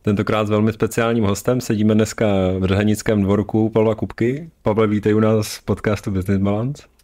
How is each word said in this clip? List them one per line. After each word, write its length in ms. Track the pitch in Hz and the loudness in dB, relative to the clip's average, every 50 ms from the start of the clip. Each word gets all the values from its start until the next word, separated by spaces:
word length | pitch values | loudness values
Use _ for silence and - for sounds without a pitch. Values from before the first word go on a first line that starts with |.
Tentokrát 460 | _ 107 104 98 104 - 110 107 107 | _ 0 0 0 0 0 0 0 0
s 20 | 104 | 0
velmi 240 | 107 107 107 113 107 | 2 2 2 0 0
speciálním 500 | - 113 110 - - 113 113 117 120 107 | 0 -2 -2 0 0 0 0 0 0 0
hostem. 380 | 98 101 - - - 127 127 | 0 -2 -2 -2 -2 -2 -2
Sedíme 340 | - - 117 104 107 107 110 | -2 -2 -2 0 2 2 4
dneska 320 | 107 110 107 - - 117 104 101 95 95 92 92 95 | 2 2 0 0 0 0 2 2 2 2 0 0 0
v 60 | 95 | 0
Řehenickém 560 | 90 95 98 104 107 104 101 - - 110 104 98 | 0 0 2 2 2 0 0 0 0 0 2 2
dvorku 460 | 95 101 104 98 - - 110 110 110 | 2 2 0 0 0 0 0 0 2
Pavla 260 | 107 113 110 113 107 | 2 2 2 2 0
Kupky. 560 | - 107 95 - - 113 120 135 139 170 165 _ _ | -2 -6 -8 -4 -2 -2 -2 -2 -4 -10 -14 _ _
Pavle, 260 | _ 113 104 107 110 | _ 0 2 2 2
vítej 280 | 104 104 104 98 107 104 | 2 0 0 2 2 2
u 40 | 107 | 4
nás 380 | 110 107 110 110 104 - - | 2 2 2 0 -2 -4 -8
v 60 | - _ | -10 _
podcastu 480 | - 101 - - 110 104 - - 104 | -4 -4 -2 -2 -2 -2 -2 -4 -4
Business 300 | 95 95 92 101 101 95 | -4 -4 -2 -2 -2 0
Balance. 520 | 98 101 101 107 117 131 143 - - _ _ _ | 0 -2 -2 -2 -4 -6 -8 -10 -16 _ _ _